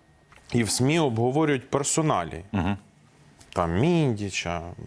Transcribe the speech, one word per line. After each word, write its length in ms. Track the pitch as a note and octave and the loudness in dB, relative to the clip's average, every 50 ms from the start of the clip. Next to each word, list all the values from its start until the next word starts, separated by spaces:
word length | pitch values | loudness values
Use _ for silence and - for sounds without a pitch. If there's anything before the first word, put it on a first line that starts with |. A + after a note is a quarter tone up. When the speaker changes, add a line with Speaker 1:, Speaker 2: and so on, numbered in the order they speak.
| _ _ _ _ _ _ - - - - - | _ _ _ _ _ _ -20 -20 -10 -2 0
Speaker 1:
і 100 | A#2+ A#2 | 0 0
в 80 | G2+ | 2
смі 280 | - - B2 C3+ D3+ E3+ | 0 2 2 2 2 2
обговорюють 720 | D#3+ C#3 A2+ A2 A#2 B2 B2+ D3+ D#3+ D3+ C#3+ C3 - - | 2 2 0 0 0 0 2 2 2 2 0 0 -2 -2
персоналі. 720 | - C#3+ C#3+ - - - D#3+ D#3 B2+ F#2 E2+ D#2+ - D#2+ F2+ - - | -2 -2 0 0 0 0 2 2 2 0 0 -4 -6 -10 -8 -4 -2
Speaker 2:
Мгм. 240 | G2 - F#2+ G2+ G2+ - - _ _ - _ _ - - - - - - - - | -2 0 0 -2 -4 -6 -14 _ _ -20 _ _ -20 -20 -20 -20 -20 -20 -6 -2
Speaker 1:
Там 260 | - F2 E2+ E2+ F#2 | -2 0 0 2 2
Міндіча, 800 | B2 E3+ F3+ E3 D#3 C3+ A2+ G2+ G#2 G2 - - - E2+ E2+ E2+ E2 F2 - - - | 2 2 4 2 2 2 0 -2 -4 -6 -6 -6 -6 -4 -6 -6 -8 -10 -14 -14 -14